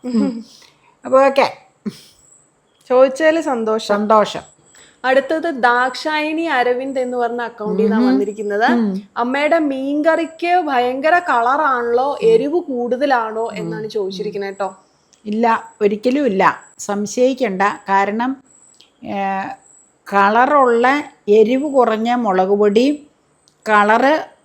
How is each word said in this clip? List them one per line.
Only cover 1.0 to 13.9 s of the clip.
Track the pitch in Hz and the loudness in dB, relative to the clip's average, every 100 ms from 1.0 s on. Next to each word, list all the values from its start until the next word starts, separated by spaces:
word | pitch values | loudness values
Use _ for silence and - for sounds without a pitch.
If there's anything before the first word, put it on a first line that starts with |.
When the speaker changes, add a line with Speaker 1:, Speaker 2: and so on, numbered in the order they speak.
Speaker 2:
അപ്പൊ | 247 262 269 | 0 4 4
ഓക്കെ. | 247 240 - _ _ 208 - - _ _ _ _ _ _ _ _ | 2 0 -2 _ _ -14 -14 -20 _ _ _ _ _ _ _ _
Speaker 1:
ചോദിച്ചതിൽ | 254 269 262 320 330 | 4 4 4 2 2
സന്തോഷം. | 302 247 220 220 220 | -2 -4 -2 -4 0
Speaker 2:
സന്തോഷം. | 202 208 220 202 - - _ _ _ - _ | -2 4 4 4 -4 -14 _ _ _ -20 _
Speaker 1:
അടുത്തത് | 247 262 269 320 339 | 0 0 0 -4 -2
ദാക്ഷായണി | 277 240 240 254 254 311 302 302 320 | 0 2 2 0 -4 -4 -4 -4 -4
അരവിന്ദ് | 330 269 247 247 269 262 | -2 0 0 -2 -4 -6
എന്ന് | 247 247 | -4 -4
പറഞ്ഞ | 233 240 | -4 -4
അക്കൗണ്ടിൽ | 233 - 208 190 | -8 -8 -6 0
നിന്നാണ് | 202 214 | 0 2
Speaker 2:
ഉം. | 254 | 2
Speaker 1:
വന്നിരിക്കുന്നത്. | 262 202 208 208 202 240 | 2 -2 -6 -4 0 0
Speaker 2:
ഉം. | 240 214 190 208 - | 2 0 -4 -10 -6
Speaker 1:
"അമ്മയുടെ | 240 269 302 330 | -4 -2 0 0
മീൻകറിക്ക് | 302 269 269 294 311 320 320 - 339 359 | 0 -4 -4 -2 0 0 -2 -6 0 0
ഭയങ്കര | 302 254 247 262 302 349 | 0 0 0 0 2 2
കളറാണല്ലോ, | 349 247 240 277 302 247 240 233 269 | 2 0 2 0 0 0 0 0 0
Speaker 2:
ഉം. | 269 | 0
Speaker 1:
എരിവ് | 226 226 277 339 | 2 4 2 -2
കൂടുതലാണോ?" | 349 247 240 240 285 247 220 220 | -4 -6 -4 -2 0 0 -2 -6
Speaker 2:
ഉം. | 226 190 | -6 -6
Speaker 1:
എന്നാണ് | 170 214 | -8 -8
Speaker 2:
ഉം. | |
Speaker 1:
ചോദിച്ചിരിക്കുന്നത് | 214 | -8